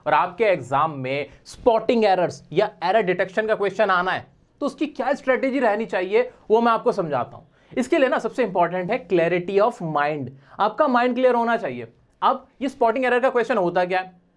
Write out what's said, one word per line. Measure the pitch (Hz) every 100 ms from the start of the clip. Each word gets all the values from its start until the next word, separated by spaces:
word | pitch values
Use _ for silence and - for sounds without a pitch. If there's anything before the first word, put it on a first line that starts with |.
| -
और |
आपके | 151 180 175
एग्जाम | 220 175 120 139 160
में | 143 127 139 143 - -
स्पॉटिंग | - - 220 220 240 214
एरर्स | 185 165 - -
या | 156 - -
एरर | 175 214
डिटेक्शन | 185 180 185 - 220
का | 202
क्वेश्चन | 202 190 208
आना | 180 180
है, | 156 - _ _ -
तो | 285
उसकी | - 294
क्या | - 247
स्ट्रेटजी | 285 - 254 269 254
रहनी | 240 208 226
चाहिए, | 202 185 214 247 - -
वो | 220
मैं | 233
आपको | 226 226
समझाता | 202 170 135 117 107
हूं। | - _ _ -
इसके | 247 330
लिए | 262
ना | 285
सबसे | 226 240
इंपॉर्टेंट | 226 180 170 185 180
है | 185 175
clarity | 190 165 175 175 196
of | 220 - 165
mind। | 147 147 151 120 - _ -
आपका | 208 214 302
माइंड | 247 247 247
क्लियर | 254 240
होना | 233 226
चाहिए। | 160 123 113 _ _ -
अब | - 262 - -
ये | 262
स्पॉटिंग | - 233 226 254
एरर | 247
का | 254
क्वेश्चन | 240 226 233
होता | 175 180 180
क्या | 185
है | 185 - _